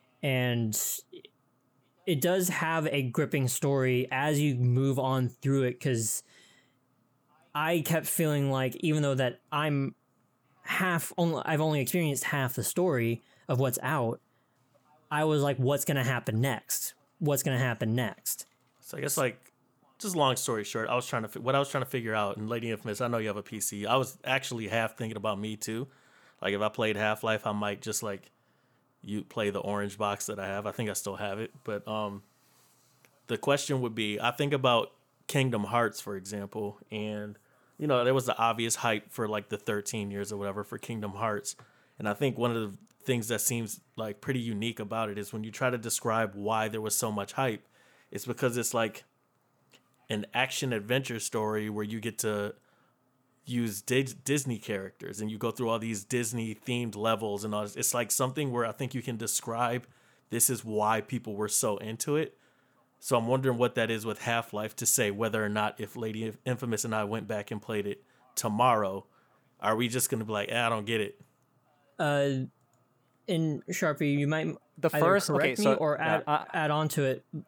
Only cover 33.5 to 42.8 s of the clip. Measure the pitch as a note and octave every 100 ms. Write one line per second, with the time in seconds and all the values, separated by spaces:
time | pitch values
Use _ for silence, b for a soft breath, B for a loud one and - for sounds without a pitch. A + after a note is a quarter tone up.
33.5 | C#3+ - C3+ A#2+ A2+ G#2+ G#2 A#2 A#2+ C#3+
34.5 | C#3+ B2+ A#2 G#2 - _ _ - C#3+ C3
35.5 | A2+ G#2 A#2+ A2+ - - G2 G2 G#2 G2+
36.5 | A2 G#2 G2+ - G#2+ G#2+ G#2 G#2 G#2 b
37.5 | b b - D3+ B2+ A#2+ C3+ A#2+ - A2+
38.5 | A2+ A2+ - A#2+ G#2+ - - G#2+ G#2+ G2+
39.5 | G#2 - G#2 G2+ A2+ G2+ G2+ G2+ G#2 G2+
40.5 | G2 G2 G#2+ - A2+ G#2 G2 A2+ G#2 -
41.5 | - b b b - G#2+ G#2 C#3 A2 A#2+
42.5 | A#2 G#2 G2